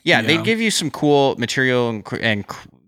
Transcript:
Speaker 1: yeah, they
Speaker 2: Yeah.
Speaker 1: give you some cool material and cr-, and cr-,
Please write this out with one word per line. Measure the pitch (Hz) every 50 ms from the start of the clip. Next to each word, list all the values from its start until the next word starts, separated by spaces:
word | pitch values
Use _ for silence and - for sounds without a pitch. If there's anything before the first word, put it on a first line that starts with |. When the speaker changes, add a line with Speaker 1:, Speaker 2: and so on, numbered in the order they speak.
| -
Speaker 1:
yeah, | 170 160 113
they | 107 131 165
Speaker 2:
Yeah. | 165
Speaker 1:
give | - 220 226 220
you | 226 208
some | - - 170 135
cool | - - 151 147 143 143 139 135 - -
material | 120 - - 139 131 127 123 123 120 117
and | 113 104 -
cr-, | - 117 -
and | - 113 107 101 -
cr-, | - - - - - 64 62 76